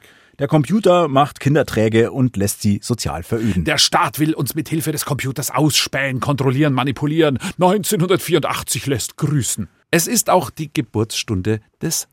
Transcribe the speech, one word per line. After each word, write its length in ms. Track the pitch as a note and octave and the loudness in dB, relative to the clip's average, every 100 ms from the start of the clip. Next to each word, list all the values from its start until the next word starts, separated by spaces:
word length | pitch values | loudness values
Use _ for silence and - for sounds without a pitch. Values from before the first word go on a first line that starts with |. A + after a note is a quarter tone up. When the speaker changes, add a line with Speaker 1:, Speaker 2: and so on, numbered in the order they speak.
| _ _ _ - | _ _ _ -6
Speaker 1:
"Der 80 | C#3 | 0
Computer 600 | D#3 D3 G#3+ G3 F3 E3 | 2 2 2 4 4 4
macht 320 | C3+ C#3+ - | 2 0 0
Kinder 280 | C#3 D3 B2 | 0 2 2
träge 440 | A2 A2 A2 A2+ | 0 2 4 2
und 240 | C3+ B2+ G2 | 2 0 0
lässt 280 | G2 - | -2 0
sie 160 | G#2 G2+ | 0 0
sozial 400 | - B2 - D2+ | -2 -4 -4 -8
veröden." 420 | - A2+ A2+ F2+ | -6 -2 0 0
Speaker 2:
"Der 140 | E2 C#3+ | 0 0
Staat 400 | - D#3+ E3 C#3+ | 2 2 0 0
will 160 | D3+ | -2
uns 220 | D#3+ C#3 D#3 | 0 -4 -4
mit 140 | C3+ | -4
Hilfe 220 | D#3+ D3+ | -4 -2
des 140 | D3+ - | -4 -4
Computers 460 | C3+ C3 C#3+ B2 | -4 -4 -6 -4
ausspähen, 680 | B2 D3+ - - C3+ C3+ B2+ | 0 2 2 -2 -2 -2 -2
kontrollieren, 540 | A2 C#3 C3+ C3 D3+ | -2 0 0 2 2
manipulieren. 640 | C3 C3 B2+ D3 D#3+ D#3 B2+ G3 - | 2 0 -2 -2 2 2 2 -4 0
Neunzehnhundertvierundachtzig 1300 | F3+ G#3 E3 G#3 F3+ F#3 - E3 - B2+ - B2 C3+ | 2 2 0 0 2 0 2 0 0 -4 -6 -6 -2
lässt 300 | B2 - - | -4 -4 -4
grüßen." 500 | D3 D3 A2 - F2+ _ _ | -2 0 -2 -4 -8 _ _
Es 160 | E3+ F3+ | 0 0
ist 240 | A#3 - | -2 2
auch 180 | F3+ B2 | 2 0
die 240 | - D3+ | -8 -6
Geburtsstunde 840 | - B2 G#2+ A2 - - G2 G2 G#2+ - _ | -6 -4 -2 -2 -4 -4 -2 0 -2 -6 _
des 280 | D#3+ D#3+ - | -6 -6 -8